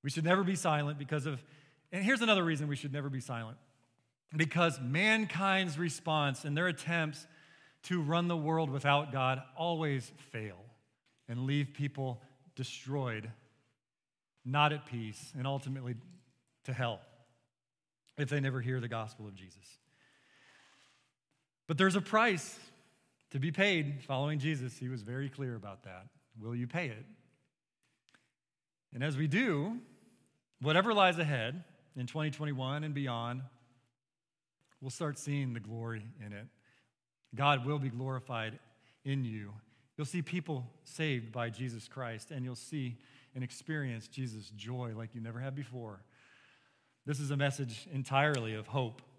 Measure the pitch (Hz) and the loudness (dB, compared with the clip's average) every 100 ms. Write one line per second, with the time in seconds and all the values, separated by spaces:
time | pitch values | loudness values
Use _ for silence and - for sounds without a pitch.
0 | 143 160 160 190 185 185 170 151 147 147 | -2 0 6 6 6 4 4 4 2 -2
1 | 139 151 139 131 - - - _ _ 180 | -2 -2 -2 -6 -8 -20 -20 _ _ 0
2 | 196 262 226 202 170 151 147 139 143 143 | 2 4 6 6 6 2 0 -2 -4 -4
3 | 139 131 123 120 110 117 _ _ _ _ | -4 -4 -4 -6 -6 -12 _ _ _ _
4 | _ _ _ 151 131 165 170 131 123 147 | _ _ _ 0 2 6 4 4 0 4
5 | 214 220 214 165 196 190 180 147 170 - | 6 4 2 0 4 4 2 0 -2 -2
6 | - 156 143 131 147 147 180 147 156 170 | 0 2 2 0 -2 2 2 0 0 0
7 | 156 143 - - - - - _ - 175 | 0 -4 -16 -20 -20 -20 -20 _ -2 0
8 | 147 165 175 170 151 160 156 135 143 143 | 4 4 4 2 2 2 2 2 4 4
9 | 151 135 131 131 - - 170 165 156 139 | 4 2 2 2 -4 -2 0 2 2 0
10 | 117 - - 117 107 90 113 _ _ _ | -2 -16 -10 -8 -8 -10 -18 _ _ _
11 | _ _ - 120 131 147 139 143 143 139 | _ _ -8 -4 2 2 0 -2 -4 -2
12 | 131 120 - - - - 127 - 131 143 | -4 -6 -12 -20 -20 -10 -8 -8 -4 -2
13 | 127 110 107 110 _ _ _ _ _ _ | -2 -4 -6 -14 _ _ _ _ _ _
14 | _ _ _ _ 123 143 147 147 120 120 | _ _ _ _ -2 4 4 2 -6 -8
15 | 110 104 - 143 131 139 135 135 123 120 | -6 -10 -12 -4 -2 -2 -4 -6 -6 -8
16 | - - _ _ _ _ - 127 120 98 | -10 -20 _ _ _ _ -8 -2 -2 -2
17 | - - _ _ _ _ _ _ _ _ | -10 -20 _ _ _ _ _ _ _ _
18 | _ - 139 143 135 127 120 127 117 113 | _ -4 0 2 0 0 0 -2 -2 -4
19 | 110 - 107 98 95 95 - - _ _ | -6 -10 -14 -14 -18 -20 -20 -20 _ _
20 | _ _ _ _ - - - _ _ _ | _ _ _ _ -20 -20 -20 _ _ _
21 | _ _ _ _ _ _ - 156 190 190 | _ _ _ _ _ _ -4 6 6 6
22 | 190 214 233 180 - - - - _ _ | 4 4 6 2 -2 -12 -18 -20 _ _
23 | _ _ _ 139 151 156 202 175 143 143 | _ _ _ -2 0 4 4 4 2 -4
24 | - 135 143 151 143 147 127 - 127 127 | -2 0 2 0 0 0 -4 -6 -6 -6
25 | 104 127 139 135 131 113 101 95 98 92 | -6 -4 -6 -4 -6 -6 -10 -14 -14 -16
26 | 101 _ _ 117 110 120 123 165 160 110 | -18 _ _ -12 -6 -4 -2 -2 -4 -6
27 | 139 - _ _ _ _ _ _ _ _ | -14 -20 _ _ _ _ _ _ _ _
28 | _ _ _ _ _ _ _ _ _ 127 | _ _ _ _ _ _ _ _ _ -4
29 | 143 139 156 175 254 147 170 240 - - | -2 0 2 4 4 2 0 -4 -10 -20
30 | - _ _ _ _ _ 131 160 208 208 | -20 _ _ _ _ _ 4 6 6 8
31 | 190 170 156 135 113 160 170 - _ 131 | 8 6 2 2 0 -4 -10 -20 _ -8
32 | 123 156 151 143 151 131 131 147 156 143 | -6 -2 -2 -2 -2 -2 -2 -2 -2 -2
33 | 135 117 117 127 131 _ _ _ _ _ | -2 -2 -2 -4 -8 _ _ _ _ _
34 | _ _ _ _ _ _ _ _ 131 - | _ _ _ _ _ _ _ _ -10 -2
35 | 160 139 - 143 135 117 104 113 117 113 | -2 -2 -2 0 0 -2 -6 -6 -6 -6
36 | 104 143 107 101 110 _ _ _ _ _ | -8 -12 -12 -12 -14 _ _ _ _ _
37 | _ _ _ 117 143 139 123 147 135 117 | _ _ _ 2 4 4 2 0 -2 -4
38 | 131 131 - 117 110 110 _ _ _ _ | -4 -4 -4 -4 -4 -6 _ _ _ _
39 | 135 139 123 110 101 107 - _ _ - | -2 0 0 -4 -8 -14 -18 _ _ -8
40 | 151 180 - 175 165 143 120 - - - | -4 -4 -2 -4 -2 -4 -4 -12 -18 -2
41 | 156 127 113 117 117 107 127 113 - - | 0 0 -2 -4 -4 -2 -6 -6 -10 -8
42 | 123 110 - 165 127 120 - 156 127 117 | -6 -8 -8 -6 -6 -6 -6 -4 -4 -6
43 | - - - 131 127 - - 156 135 117 | -16 -20 -14 -8 -8 -8 -6 -4 -2 -6
44 | 110 - 127 110 101 107 107 123 120 110 | -8 -8 -6 -8 -12 -12 -8 -6 -6 -6
45 | 113 120 113 117 135 139 131 123 113 98 | -8 -8 -8 -6 -6 -6 -8 -10 -10 -12
46 | - _ - - - _ _ _ _ _ | -20 _ -20 -20 -20 _ _ _ _ _
47 | - 143 143 139 143 135 127 110 - 139 | -4 -2 0 2 2 2 -4 -6 -6 -6
48 | 127 135 147 139 113 107 104 131 120 113 | 2 4 4 4 0 -4 -4 -2 -2 -6
49 | - | -20